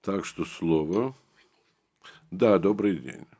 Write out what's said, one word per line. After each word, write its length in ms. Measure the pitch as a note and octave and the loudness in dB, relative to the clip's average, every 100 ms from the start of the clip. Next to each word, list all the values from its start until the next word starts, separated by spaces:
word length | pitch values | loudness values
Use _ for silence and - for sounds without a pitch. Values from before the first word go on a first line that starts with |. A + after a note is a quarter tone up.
Так 240 | - G2 - | -4 -4 -6
что 200 | - D#2+ | -8 -10
слово. 680 | - E2+ D#2+ D#2 G2 C3 C3+ _ _ _ _ _ _ _ _ - - _ | -4 0 0 2 -2 -4 -8 _ _ _ _ _ _ _ _ -20 -20 _
Да, 300 | F#2 A#2+ F#2+ | 2 4 6
добрый 380 | F#2+ G#2 G2+ D#2+ | 4 2 0 -2
день. 280 | B1+ - - | -8 -16 -20